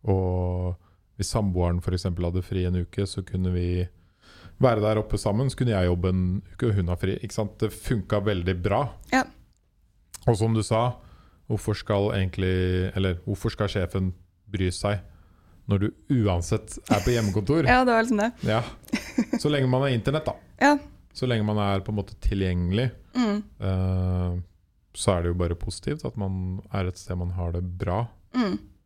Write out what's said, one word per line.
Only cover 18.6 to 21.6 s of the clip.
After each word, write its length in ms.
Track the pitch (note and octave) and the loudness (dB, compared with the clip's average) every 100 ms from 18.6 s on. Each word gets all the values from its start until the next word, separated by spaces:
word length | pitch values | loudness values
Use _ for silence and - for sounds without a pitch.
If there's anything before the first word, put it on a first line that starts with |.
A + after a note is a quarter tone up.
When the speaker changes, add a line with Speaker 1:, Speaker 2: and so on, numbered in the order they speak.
| A#2+ - - - - - A3+ A#3+ | -2 -10 -8 -8 -4 -4 -2 -2
Speaker 1:
Så 120 | D3+ | 0
lenge 200 | D3 C3 | 2 2
man 140 | B2+ | 2
har 100 | C#3 | 2
internett, 320 | B2 G2+ D3 - | 0 0 -2 -2
da. 80 | - - - | -8 -14 2
Speaker 2:
Ja. 160 | C4+ D4 - - - | 4 4 0 -20 -20
Speaker 1:
Så 160 | - B2+ | -6 0
lenge 200 | A#2 G#2+ | 2 2
man 120 | |
er 240 | G#2+ | 2